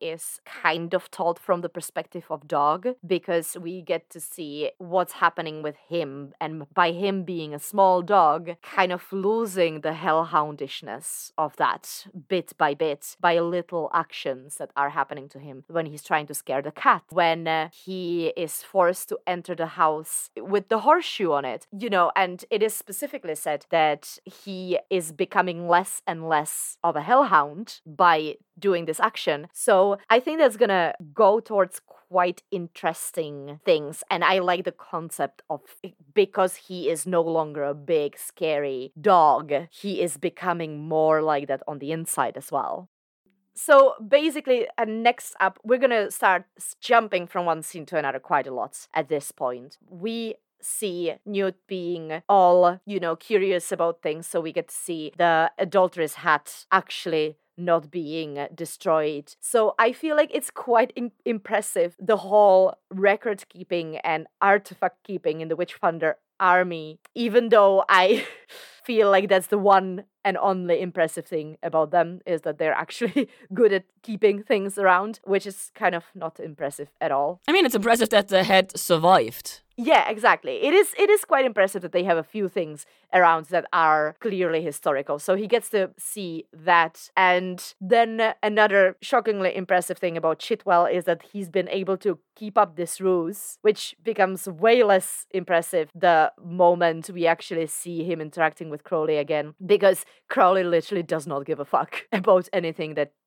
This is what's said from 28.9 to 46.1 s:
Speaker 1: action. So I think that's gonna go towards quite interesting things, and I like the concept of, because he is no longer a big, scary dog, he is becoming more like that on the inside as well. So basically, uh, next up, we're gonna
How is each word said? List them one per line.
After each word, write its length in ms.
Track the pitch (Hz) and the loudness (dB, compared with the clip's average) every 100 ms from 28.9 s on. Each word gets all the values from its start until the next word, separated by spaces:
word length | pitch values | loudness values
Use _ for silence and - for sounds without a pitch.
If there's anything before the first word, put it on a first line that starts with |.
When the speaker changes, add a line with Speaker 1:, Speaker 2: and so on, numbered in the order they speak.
| 160 | -2
Speaker 1:
action. 480 | 214 - - 147 160 | -2 -2 -4 -4 -6
So 460 | - - 190 202 196 - | -4 2 4 4 0 2
I 100 | 233 | 2
think 180 | 277 320 | 2 2
that's 180 | 277 208 | 2 4
gonna 380 | 233 185 165 - 151 | 2 2 0 -4 -8
go 260 | 147 208 220 | 2 4 4
towards 400 | 220 208 190 - | 0 0 0 -4
quite 640 | _ - _ 180 180 190 - | _ -20 _ 0 0 -4 -10
interesting 1120 | 185 170 - 170 165 - - 151 143 143 147 | -8 -8 -6 -6 -6 -10 -8 -8 -10 -14 -6
things, 380 | - 160 147 156 - | 0 0 0 -12 -6
and 140 | 180 | 0
I 140 | 170 190 | 2 2
like 260 | 180 180 | 0 -2
the 80 | 180 | -4
concept 720 | - - 170 165 - 143 _ - | -10 -12 -10 -10 -6 -8 _ -12
of, 100 | 147 _ - 185 _ 143 | -12 _ -20 -20 _ _
because 420 | 208 196 202 185 - | 0 2 2 -2 -2
he 320 | - 185 156 | -14 -6 -4
is 180 | 160 185 | -4 -2
no 140 | 175 | -2
longer 440 | 165 165 156 147 | 0 -2 -4 -6
a 100 | 143 | -6
big, 440 | 147 143 160 147 - | -6 -2 -2 -2 -8
scary 760 | - - 160 147 143 131 135 156 | -16 -6 -2 -2 -4 -6 -10 -4
dog, 540 | 202 180 151 120 147 143 170 | 4 6 6 4 0 -4 -6
he 300 | - 202 190 | -12 -8 -4
is 160 | 170 - | -4 -4
becoming 640 | - - 185 170 160 147 156 | -8 -6 -6 -4 -6 -8 -4
more 320 | 156 156 156 | 0 2 2
like 280 | 156 147 139 | 2 -2 -2
that 140 | 135 - | -8 -8
on 100 | 143 | -10
the 120 | 143 | -8
inside 440 | 160 165 - 127 - | -8 -6 -4 -4 -4
as 140 | - | -6
well. 380 | 139 67 - 180 _ _ _ _ _ _ | -6 -6 -10 -14 _ _ _ _ _ _
So 400 | - - 277 269 - 214 | -6 6 8 8 4 2
basically, 600 | 285 311 294 277 247 226 - | 2 2 -4 0 0 0 -4
uh, 60 | 220 | -4
next 480 | 220 233 247 - - | 0 0 0 -8 -2
up, 180 | 190 - | -2 -2
we're 140 | 220 247 | -2 0
gonna 320 | 254 233 196 | 2 0 -2